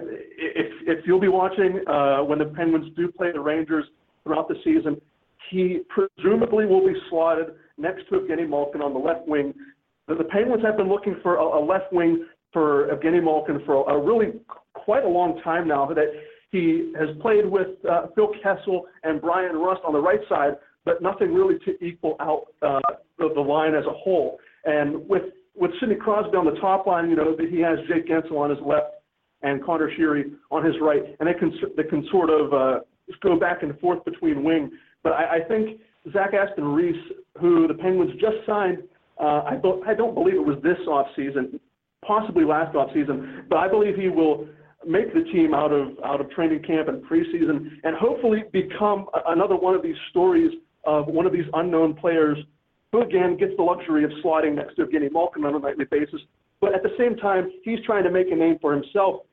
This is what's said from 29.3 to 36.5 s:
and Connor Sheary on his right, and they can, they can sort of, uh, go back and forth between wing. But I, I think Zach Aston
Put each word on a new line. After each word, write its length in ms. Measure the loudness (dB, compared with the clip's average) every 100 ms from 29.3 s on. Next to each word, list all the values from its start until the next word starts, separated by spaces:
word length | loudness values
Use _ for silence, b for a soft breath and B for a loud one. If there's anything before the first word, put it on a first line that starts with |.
| _
and 220 | -4 -4
Connor 280 | -2 -2 -2 0
Sheary 340 | 0 0 -4 -10 -6
on 120 | -2
his 120 | 0 2
right, 240 | 2 2 -2 -4
and 80 | -2
they 60 |
can, 180 | 0 -2 -2 -6 -4
they 80 |
can 240 | -2 -2 0
sort 180 | 2 4
of, 240 | 4 4
uh, 260 | 2 2 0 -4 _ -20 -2
go 180 | 2 2
back 240 | 2 -2
and 140 | -6 -4
forth 260 | -2 -2 -4
between 380 | -4 -2 0
wing. 260 | 2 0 -2 B B B
But 100 | -2
I, 240 | 0 0 -2
I 20 | 0
think 340 | -2 -2 -6 b b -4
Zach 200 | -2 0
Aston 320 | 0 0